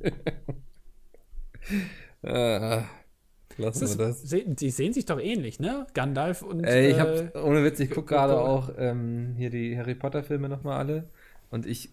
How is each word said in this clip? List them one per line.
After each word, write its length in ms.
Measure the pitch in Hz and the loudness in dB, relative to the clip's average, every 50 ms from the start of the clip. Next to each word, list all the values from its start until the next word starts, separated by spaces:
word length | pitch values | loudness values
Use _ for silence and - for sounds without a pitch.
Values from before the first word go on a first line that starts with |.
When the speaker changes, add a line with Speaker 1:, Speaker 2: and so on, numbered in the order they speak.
Speaker 1:
<laughs> 60 | - 185 - - - 160 - - - - 135 - - - - - - - - - - - - - - _ - - - - - - - - 196 202 185 - - - - - - _ - | -2 -2 -2 -2 -4 -6 -6 -6 -8 -10 -10 -10 -10 -16 -20 -20 -20 -20 -20 -20 -20 -20 -20 -20 -20 _ -10 -10 -10 -10 -12 -14 -8 -2 -2 -2 -2 -4 -10 -16 -20 -20 -20 _ -8
Äh, 580 | - 120 123 120 117 110 98 107 113 117 113 110 101 - - - - _ _ _ _ _ _ _ - - - | -4 -2 0 2 2 2 0 0 0 0 0 -2 -4 -10 -18 -20 -20 _ _ _ _ _ _ _ -18 -8 -4
lassen 280 | 110 113 113 - - | -4 -2 -2 -2 -2
Speaker 2:
Ist 120 | 101 101 95 | -2 0 0
Speaker 1:
wir 80 | 110 113 | 0 0
Speaker 2:
das, 140 | 120 131 | -2 -4
Speaker 1:
das. 80 | 135 135 | -6 -2
Speaker 2:
se-, 140 | 160 185 254 | -2 -2 0
die 240 | 202 135 - 147 131 | 0 -4 -2 -2 -2
sehen 240 | 123 - 135 196 247 | -2 0 0 0 0
sich 120 | 277 - | -2 -2
doch 140 | - 160 135 | -2 -2 -2
ähnlich, 400 | 110 190 240 208 139 113 - - | -2 -2 -2 -2 -4 -4 -6 -4
ne? 280 | - 196 262 285 262 - - | -4 -4 -2 -4 -6 -6 -4
Gandalf 480 | 139 131 139 139 131 151 175 175 - - | -2 -2 0 0 0 0 0 -2 -4 -6
und, 200 | 196 185 165 170 | -6 -4 -2 2
Speaker 1:
Ey, 280 | 117 123 127 131 143 | 4 6 8 8 8
ich 80 | 135 - | 8 6
hab, 80 | 160 160 | 4 4
Speaker 2:
äh, 320 | 160 165 170 170 - - | 4 0 -2 -4 -6 -2
Speaker 1:
ohne 240 | 147 143 147 151 143 | 2 4 6 6 6
Witz, 160 | 151 147 - | 4 4 2
ich 100 | 139 131 | -2 0
guck 180 | - 160 - - | 0 -4 -2 2
gerade 260 | 151 143 135 139 135 | 4 4 6 6 6
Speaker 2:
Dumbledore. 400 | 127 120 131 135 135 131 123 - | 4 4 4 2 2 0 -2 -4
Speaker 1:
auch, 40 | 127 | -2
ähm, 560 | 127 123 120 123 117 117 120 120 120 123 123 | 0 0 0 0 -2 -2 -2 -2 -4 -4 -4
hier 140 | 120 123 123 | -2 -2 -2
die 280 | 120 120 117 117 117 123 | -2 -2 -2 -2 -2 -2
Harry 180 | 117 123 123 | -2 -2 -4
Potter 280 | 127 - 160 135 147 139 | -2 -2 -2 -2 -2 -2
Filme 240 | - 151 139 139 139 | -2 -2 -2 -2 -2
noch 140 | 139 135 135 | -4 -4 -4
mal 140 | 143 135 135 | -4 -2 -2
alle. 320 | 135 143 151 156 165 - - - - - - - - - | 0 0 -2 -4 -4 -8 -16 -20 -20 -20 -20 -20 -16 -8
Und 160 | - 117 113 | -6 -6 -4
ich 240 | - 117 - - - | -4 -6 -6 -8 -14